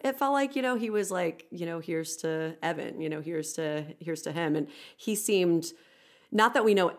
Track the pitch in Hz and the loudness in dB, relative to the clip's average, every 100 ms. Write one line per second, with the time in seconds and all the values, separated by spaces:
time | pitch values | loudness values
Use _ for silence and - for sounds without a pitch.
0 | 269 269 277 277 277 277 254 247 220 208 | -2 0 2 2 2 0 0 0 0 0
1 | 190 185 170 156 - 170 170 165 160 160 | 0 0 -2 -4 -10 -8 -6 -6 -4 -4
2 | 160 - 160 160 160 160 165 156 - - | -4 -4 -4 -2 -4 -4 -4 -4 -6 -6
3 | 156 156 156 165 151 - 156 151 151 - | -6 -6 -4 -6 -6 -4 -4 -4 -6 -10
4 | 165 156 156 156 160 151 147 - - - | -8 -6 -4 -2 0 0 -4 -10 -20 -8
5 | - 208 - 196 180 170 156 - _ _ | -4 -2 2 4 4 4 0 -12 _ _
6 | _ _ - 208 233 247 220 196 175 | _ _ -2 4 6 6 6 6 4